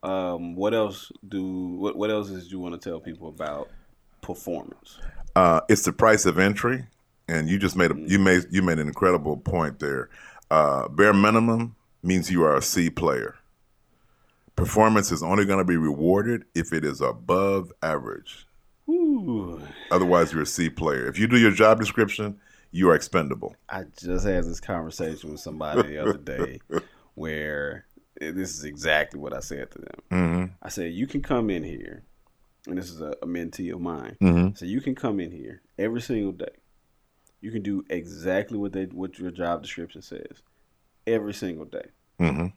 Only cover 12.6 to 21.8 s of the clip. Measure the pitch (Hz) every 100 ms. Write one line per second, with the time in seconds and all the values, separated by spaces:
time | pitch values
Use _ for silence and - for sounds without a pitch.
12.6 | - - 87 - 85 65 52 - _ _
13.6 | _ _ _ _ _ _ _ _ _ -
14.6 | 85 82 110 107 98 82 80 98 101 98
15.6 | 90 85 80 71 82 98 110 117 - -
16.6 | 80 80 76 67 69 58 58 90 98 98
17.6 | 87 - 82 76 60 50 - - - _
18.6 | _ _ - 339 330 269 180 113 92 82
19.6 | 73 - - 90 92 87 82 82 73 -
20.6 | 82 - 80 69 62 76 110 123 113 92
21.6 | 110 110